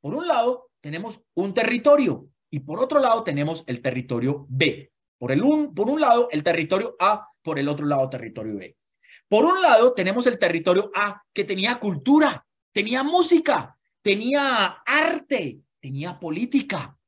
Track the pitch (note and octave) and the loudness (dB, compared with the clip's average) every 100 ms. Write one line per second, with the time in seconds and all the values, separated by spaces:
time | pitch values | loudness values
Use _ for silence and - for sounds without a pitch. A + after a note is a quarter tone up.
0 | C#3+ B3+ F4 C4+ A#3+ B3 _ _ D3 D#3+ | -6 -6 -4 -2 -2 -2 _ _ -14 -12
1 | A3 - _ - G3 F#3+ E3 A#3+ D4 C#4+ | -12 -16 _ -6 -2 0 0 0 4 4
2 | B3 - - _ _ D3 D3 G3 C4 D4 | 4 -2 -10 _ _ -10 -8 -4 0 2
3 | C4 A3+ A3 C#3+ D3 D#3+ - A#2+ C3+ B2+ | 2 0 0 -4 -4 -6 -8 -6 -4 -6
4 | B2 A#2+ B2 C#3+ - C3 D#3 - - _ | -4 -4 -2 -4 -6 0 0 -2 -14 _
5 | _ _ B2 C3+ B3 D4+ D4 E3 G#3 D4+ | _ _ -2 0 2 2 -2 -4 -2 0
6 | C#4+ A#3+ A#3+ D3+ D3+ E3+ D#3 F#3 A3+ - | 4 4 2 0 0 -2 0 -2 -2 0
7 | F#3+ G#3+ - _ - D3 C#3 D3 D3 C#3+ | 0 0 -6 _ -8 -4 -2 -2 0 0
8 | C3+ C3 A#2 A2 G#2+ G2+ F2+ _ _ _ | 0 -4 -12 -10 -10 -10 -12 _ _ _
9 | _ - _ G#3 D4+ F#4 F4+ A3+ B3 B3 | _ -20 _ 2 4 4 6 6 6 2
10 | F#3 A3 B3 A#3+ F#3 E3 E3 F#3 G3+ F#3 | -2 0 0 0 0 0 2 0 0 -4
11 | G3+ G3 _ - - F#3+ G#3 A#3+ G#3+ D#3+ | -4 -6 _ -6 -6 -2 -2 -2 -4 -4
12 | C3+ D4 C#4+ - _ _ _ - G#3 B3+ | 4 6 6 0 _ _ _ -6 -2 -2
13 | C#4+ F4 E4+ F4 D#4+ A#3 - _ _ _ | 0 2 4 4 4 -2 -4 _ _ _
14 | G#3+ G3+ A#3 C#4 C#4 A#3+ F#3+ - - C#4+ | 0 0 0 0 0 0 0 -4 -2 0
15 | D#4+ E4 - B3+ D3+ - _ _ C#3 C#3 | 0 -2 -4 -4 -4 -10 _ _ -12 -8
16 | D#3+ - E3 D#3+ A#3+ C#4 - F3 - _ | -8 -10 -8 -6 0 0 0 -8 -10 _